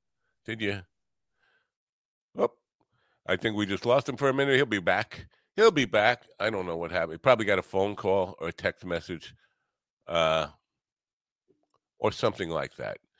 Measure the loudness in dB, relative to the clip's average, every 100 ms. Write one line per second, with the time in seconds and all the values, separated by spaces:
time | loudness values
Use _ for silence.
0 | _ _ _ _ -12 -6 -4 -6 -10 _
1 | _ _ _ _ _ _ _ _ _ _
2 | _ _ _ -4 -4 _ _ _ _ _
3 | _ _ -4 -2 0 0 -2 -2 2 2
4 | 0 -2 0 0 2 2 2 0 0 0
5 | -2 -10 -20 _ _ 4 4 4 2 4
6 | 4 2 _ -6 -4 -2 -4 -6 -4 -2
7 | -4 0 4 4 4 0 0 -2 -2 -2
8 | 0 0 0 -6 -10 -4 -6 -6 -6 -6
9 | -6 -12 -14 -20 _ _ _ _ _ _
10 | -4 0 2 2 -2 -10 _ _ _ _
11 | _ _ _ _ _ _ _ _ _ -4
12 | -4 -2 -2 -2 -4 -4 -6 -8 -10 -10
13 | _